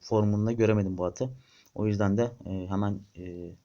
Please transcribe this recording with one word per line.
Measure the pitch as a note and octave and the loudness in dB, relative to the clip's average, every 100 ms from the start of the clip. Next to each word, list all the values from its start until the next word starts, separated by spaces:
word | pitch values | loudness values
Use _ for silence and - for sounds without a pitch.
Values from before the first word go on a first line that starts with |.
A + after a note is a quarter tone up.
formunda | - A2 G#2 G#2 G#2+ | -2 2 4 2 2
göremedim | A#2 A2 G#2+ G2 F2+ | 4 4 4 2 -2
bu | F2+ | -4
atı. | - C3 C3 - _ _ - | -2 -6 -8 -20 _ _ -4
O | G#2+ | 0
yüzden | G#2 G2+ G2+ | 2 2 2
de, | A#2+ - F2+ | 0 -4 -8
e, | |
hemen, | F#2+ F#2 F#2+ G#2 G2 - - | -6 -4 -2 -2 -2 -8 -14
e, | F2+ F2 F2 F2 | -12 -12 -12 -16